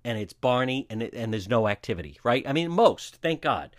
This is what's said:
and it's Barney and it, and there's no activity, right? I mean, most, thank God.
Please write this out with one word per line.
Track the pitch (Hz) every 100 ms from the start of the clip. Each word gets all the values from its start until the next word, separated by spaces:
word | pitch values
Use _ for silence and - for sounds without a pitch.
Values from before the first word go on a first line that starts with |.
and | 120 110
it's | 101
Barney | - 127 123 127 131 -
and | 110
it, | 113
and | - 113
there's | 110 95
no | 117 107
activity, | 104 - 90 76 71
right? | 117 131 -
I |
mean, | 165 170
most, | 175 233 - - -
thank | 170 160
God. | 156 101 71